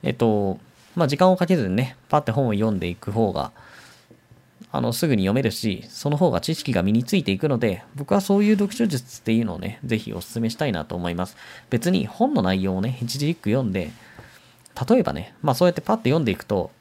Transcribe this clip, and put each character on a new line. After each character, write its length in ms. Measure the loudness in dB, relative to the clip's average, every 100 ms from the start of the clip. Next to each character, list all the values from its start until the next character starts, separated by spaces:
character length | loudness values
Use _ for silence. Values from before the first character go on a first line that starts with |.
え 80 | -4
っ 40 |
と、 440 | 0 2 2 0 -4 -10 _ -10 -2
ま 80 |
あ、 40 | 0
時 100 | 4
間 120 | 4
を 40 | 4
か 100 | 2
け 100 | 2
ず 120 | 2
に 80 | 0
ね、 200 | -2 -6 _
パ 100 | 0
ー 20 |
っ 20 |
て 80 | 2
本 140 | 0 0
を 80 |
読 200 | 2 0
ん 40 | 0
で 100 | -4
い 80 | -6
く 160 | -4
方 200 | 0 0
が、 200 | 0 -6 -10 -20 -20 -20 -20 _ -20 _ -20 _ _ -8
あ 80 | -4
の、 120 | -2
す 120 | 0 2
ぐ 100 | 2
に 80 |
読 100 | 2
め 80 | 2
る 80 | 0
し、 340 | -2 -4 -4 -8
そ 200 | -6 -2
の 80 | 2
方 140 | 2
が 100 | 2
知 140 | -2
識 180 | -4 -2
が 100 | 0
身 100 | 2
に 120 | 2
つ 100 | 2
い 100 | 0
て 80 | 0
い 60 | 0
く 100 | 0
の 100 | 2
で、 260 | 0 -2 -8
僕 200 | -12 0
は 80 | 0
そ 160 | 2 2
う 60 |
い 60 | 4
う 40 |
読 180 | 4 2
書 140 | 0 -2
術 340 | -2 -6 -10
っ 20 |
て 100 | 0
い 100 | 0
う 20 |
の 120 | 0 -4
を 20 |
ね、 220 | -8 -10
ぜ 140 | -4 -4
ひ 160 | -2
お 60 | -10
勧 220 | -8 -4
め 60 | -4
し 80 | -2
た 100 | -2
い 60 |
な 140 | -2 -4
と 100 | -4
思 140 | -4
い 40 |
ま 120 | -4 -6
す。 100 | -8 -20 -20 -4
別 220 | -2 0
に 160 | 0 -2
本 260 | 0 0
の 80 | 2
内 220 | 2 0
容 160 | 0 -2
を 20 |
ね、 160 | -2 -4
一 160 | -6 -4
字 120 | -4
一 40 |
句 160 | -2 -2
読 180 | 0 0
ん 40 |
で、 180 | -4 -6 -12 -20 -20 -20 -20 -20 _ -20 -10 2
例 100 | 2
え 40 |
ば 100 | 2
ね、 220 | -4 -8 -6
ま 100 | -2
あ、 20 |
そ 100 | 2
う 40 | 2
や 40 |
っ 20 |
て 60 | 2
パ 140 | -2
ッ 20 | 0
て 120 | 2
読 120 | 2
ん 40 |
で 80 | 0
い 40 | -2
く 80 |
と 260 | -2 -2 -2 _